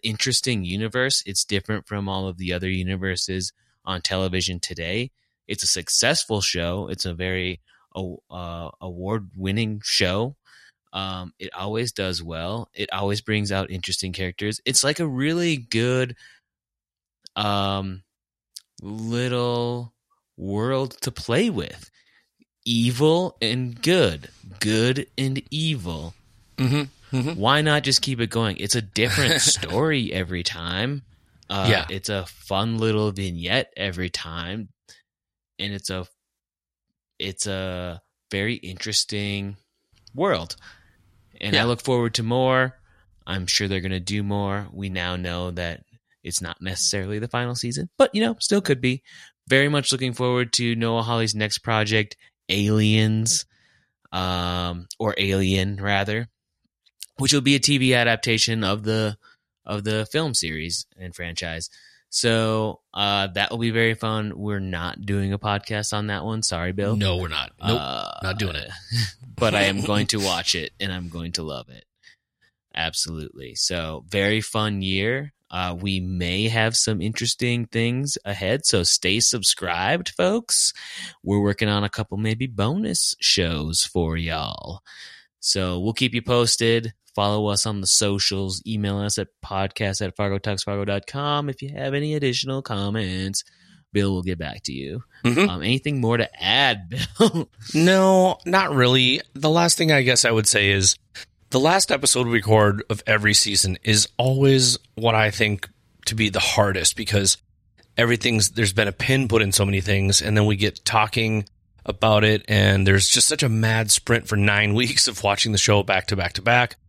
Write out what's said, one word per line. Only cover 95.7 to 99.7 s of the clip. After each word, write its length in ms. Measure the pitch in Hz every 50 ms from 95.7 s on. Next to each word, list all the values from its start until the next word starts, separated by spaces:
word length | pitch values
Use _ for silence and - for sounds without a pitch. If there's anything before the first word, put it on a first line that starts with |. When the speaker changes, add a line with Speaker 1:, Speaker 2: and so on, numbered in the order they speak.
| 127 131 - 151 143 127
Speaker 1:
more 160 | 120 113 120
to 140 | 117 110 - - -
add, 460 | 90 95 110 135 143 127 113 98 90 85 127 151 170
<laughs> 120 | - - -
Bill? 300 | 226 202 - 170 - - _ - - - -
Speaker 2:
No, 640 | 156 170 180 190 190 190 190 190 185 185 185 - - -
not 260 | 175 185 196 185 147 147
really. 460 | 131 123 123 127 131 127 127 131 - - _ -
The 160 | 139 147 151
last 280 | 160 170 170 165